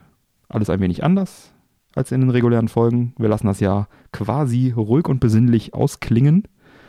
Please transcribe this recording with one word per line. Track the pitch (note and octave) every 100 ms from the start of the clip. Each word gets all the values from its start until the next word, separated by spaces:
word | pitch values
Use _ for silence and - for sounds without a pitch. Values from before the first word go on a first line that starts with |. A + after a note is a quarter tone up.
| _ _ _ _ _
alles | A2+ G2+
ein | F#2+
wenig | F#2 F2
anders | D#3+ F#3+ F#3 - _ _ _ _ _
als | - C3
in | B2+
den | B2+
regulären | B2 A#2+ A#2 A#2
Folgen. | - A#2 A#2+ A#2+ -
Wir | G#2+
lassen | G#2+ G#2
das | G2
Jahr | G2 G2+ G2+ _ _
quasi | - G#2 C3 C#3 A#2+ B2+
ruhig | A#2+ G#2+ C3 E3+
und | C3
besinnlich | A#2+ A2 B2 A#2 -
ausklingen. | - C#3+ - - A2+ C#3 F3 - _ _ _